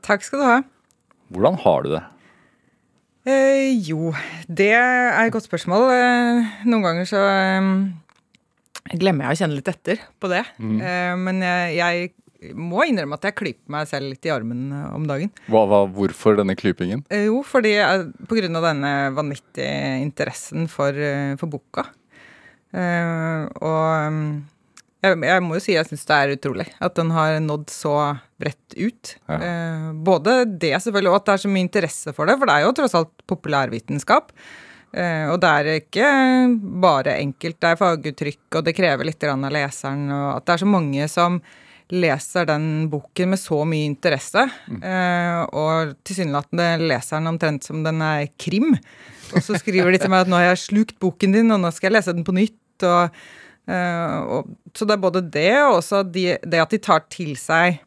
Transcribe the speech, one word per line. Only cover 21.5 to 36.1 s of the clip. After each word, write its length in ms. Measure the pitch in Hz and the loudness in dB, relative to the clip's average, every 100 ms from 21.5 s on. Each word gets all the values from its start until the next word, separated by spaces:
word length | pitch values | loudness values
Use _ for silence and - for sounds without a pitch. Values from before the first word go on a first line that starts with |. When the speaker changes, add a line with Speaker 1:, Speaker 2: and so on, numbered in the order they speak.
| 143 _ - - _ _ - - - - _ _ | -10 _ -8 -8 _ _ -20 -20 -20 -20 _ _
Speaker 1:
Eh, 680 | 185 180 175 170 165 160 160 156 | -4 -2 -2 -2 -2 -4 -4 -6
og, 600 | - 160 160 160 160 151 156 | -6 -2 0 0 0 -2 -2
mm, 220 | 151 147 147 _ _ - _ _ | -4 -6 -12 _ _ -20 _ _
jeg, 160 | 196 170 | 0 2
jeg 240 | 143 185 | 2 2
må 120 | 175 165 | 2 -4
jo 60 | |
si 80 | - | 0
jeg 140 | 170 160 | 0 0
synes 140 | 147 | -6
det 80 | - | 2
er 200 | 151 139 139 | 2 4 0
utrolig 300 | 143 98 - - | -4 -6 -8 -6
at 80 | 139 - | -4 -2
den 120 | 165 165 | 0 2
har 220 | 156 156 | 2 0
nådd 300 | 156 151 147 | -2 -4 -8
så 480 | - 151 147 147 139 _ _ | -6 -2 0 0 -4 _ _
bredt 400 | 151 - _ - | -8 -8 _ -6
ut. 380 | 214 - - - - | -6 -6 -18 -18 -6
Speaker 2:
Ja. 80 | 156 | -4
Speaker 1:
Eh, 460 | 170 170 165 160 160 156 | -4 -6 -6 -6 -8 -4
både 460 | 165 175 170 254 240 180 | 2 2 4 2 2 0
det 140 | 165 147 | -2 0
selvfølgelig, 320 | 233 202 196 | 0 0 2
og 80 | 196 | 2
at 100 | - | 2
det 40 | |
er 60 | 196 202 | 0 0
så 60 | |
mye 100 | 190 | 0
interesse 480 | 180 214 170 - - | 0 0 -2 -6 -12
for 120 | 143 156 | -4 0
det, 80 | 262 | 2
for 60 | 269 | 4
det 120 | 147 | 4
er 80 | 165 | 4
jo 80 | 247 | 2
tross 200 | 269 175 | 0 0
alt 140 | 160 _ - | -2 _ -8
populærvitenskap. 1000 | 185 147 143 131 113 - 143 - 262 - _ - - - - _ | -6 -2 -2 -2 -6 -6 -8 2 2 2 _ -20 -20 -20 -20 _
Eh, 400 | - 175 160 151 | -6 -4 -2 -2
og 80 | 175 | 2
det 140 | 175 151 | 4 4
er 140 | 151 156 | 2 -2
ikke 300 | _ 185 269 | _ 0 4